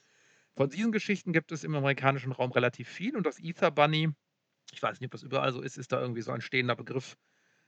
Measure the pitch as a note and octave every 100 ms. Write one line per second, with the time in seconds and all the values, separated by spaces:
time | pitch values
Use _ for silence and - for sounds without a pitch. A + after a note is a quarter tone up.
0 | _ _ _ _ _ - C3+ E3 A3+ G#3+
1 | - F#3+ - E3 - D#3+ D#3+ D3+ C#3 C3+
2 | C3+ C3+ B2+ C3 B2+ B2 B2 - A#2+ -
3 | G3 C#4+ D#3 - D#3+ - F3+ D3 D3 D#3
4 | D#3+ D3 _ _ _ _ - - A2 G#2
5 | B2+ A2+ C3 C3+ C3+ B2 C#3+ C#3+ C3 B2+
6 | B2+ A#2 A2+ C3 - C3 B2 A#2 - C3
7 | - - _ _ _ _